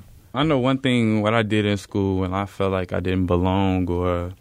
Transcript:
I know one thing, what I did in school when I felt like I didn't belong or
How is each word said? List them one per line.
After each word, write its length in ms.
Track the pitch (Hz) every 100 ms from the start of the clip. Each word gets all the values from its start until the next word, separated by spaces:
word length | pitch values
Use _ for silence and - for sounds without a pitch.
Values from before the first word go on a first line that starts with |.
| - - -
I 100 | 123
know 160 | 156 139
one 200 | 123 135
thing, 420 | 131 123 113 107
what 120 | 104
I 100 | 117
did 220 | 107 107 104
in 120 | 101
school 420 | - 104 98 95
when 140 | 92
I 120 | 92 101
felt 280 | - 98
like 180 | 95 92
I 80 | 95
didn't 280 | 92 92 90
belong 600 | 87 92 95 98 92 90
or 440 | 87 90 87 87 92